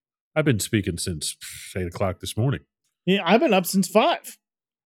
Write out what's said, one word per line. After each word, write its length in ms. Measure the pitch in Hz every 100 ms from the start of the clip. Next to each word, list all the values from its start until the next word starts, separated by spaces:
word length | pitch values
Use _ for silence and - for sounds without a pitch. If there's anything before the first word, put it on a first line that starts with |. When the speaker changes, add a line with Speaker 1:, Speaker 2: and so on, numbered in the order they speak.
| _ _ _
Speaker 1:
I've 100 | 156
been 140 | 151 110
speaking 360 | - 107 95 82
since, 380 | - 78 -
pff, 460 | - - - - 98
eight 60 | 87
o'clock 340 | - 95 -
this 160 | 98 -
morning. 240 | 135 117 _ _ _ _
Speaker 2:
Yeah, 180 | - 202
I've 160 | 170 226
been 120 | 320
up 120 | 190
since 240 | 175 190 180
five. 480 | 214 302 294 - - _ _ _ _